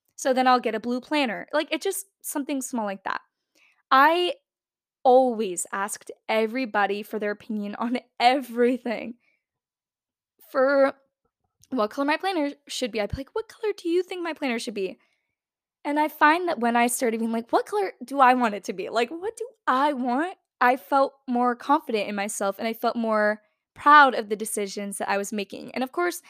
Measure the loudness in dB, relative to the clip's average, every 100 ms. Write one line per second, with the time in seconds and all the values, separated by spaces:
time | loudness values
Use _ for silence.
0 | _ -4 0 2 4 4 2 -4 -4 -6
1 | -2 -2 -2 -4 -4 -4 -2 -4 -4 -6
2 | -10 _ -8 -6 -4 -6 -4 -6 -4 -6
3 | -6 -8 -10 _ _ _ _ _ 2 6
4 | 6 4 0 -4 _ _ _ _ _ _
5 | 6 6 6 2 -4 -6 -6 -6 -6 -8
6 | -14 -12 -2 0 0 -2 -2 0 0 -2
7 | -6 -6 -6 -6 -8 -8 -8 -6 -6 -6
8 | -8 0 2 2 -2 0 0 0 -4 -8
9 | -8 -14 _ _ _ _ _ _ _ _
10 | _ _ _ _ _ 0 2 4 2 0
11 | _ _ _ _ _ _ _ -2 -2 -2
12 | -2 -2 -2 -2 -4 -6 -12 -8 -6 -4
13 | -6 -6 -8 -10 -10 -8 -6 -4 -2 -2
14 | -2 -6 -8 -6 -4 -4 -6 -6 -8 -8
15 | _ _ _ _ _ _ _ _ -4 -2
16 | -2 2 4 4 -2 -2 0 2 0 0
17 | -2 -2 -4 -4 0 -2 0 -2 -4 -6
18 | -6 4 6 6 2 -2 -8 -8 -4 -2
19 | -2 -4 -10 -10 -14 -6 -2 2 0 0
20 | -2 -2 -4 -8 _ 0 2 2 0 2
21 | 2 -2 -4 0 0 -2 0 0 0 -4
22 | -2 -4 -6 -4 -4 -4 -6 -4 -2 -2
23 | 0 2 0 -2 _ _ _ 0 8 10
24 | 10 4 -4 -6 -4 -6 -6 -8 -10 -8
25 | -4 -4 -4 -6 -8 -12 -10 -8 -6 -4
26 | -4 -4 -12